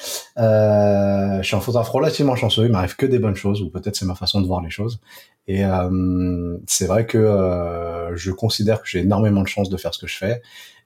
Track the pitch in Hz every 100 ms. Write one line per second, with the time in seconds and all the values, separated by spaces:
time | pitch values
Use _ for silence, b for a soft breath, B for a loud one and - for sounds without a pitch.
0 | B B B - 110 107 107 104 104 101
1 | 101 98 98 98 95 101 127 117 113 131
2 | 156 156 139 123 107 - 120 95 90 -
3 | 135 123 110 98 101 101 87 90 98 -
4 | 92 87 92 101 90 90 82 - 113 113
5 | B B B _ - 95 98 92 90 95
6 | 92 92 90 87 87 87 - - 92 104
7 | 117 113 107 101 92 90 85 85 85 85
8 | 85 87 95 92 113 - 104 107 - 90
9 | 95 101 107 98 92 104 95 92 - -
10 | 87 - 98 120 B B B B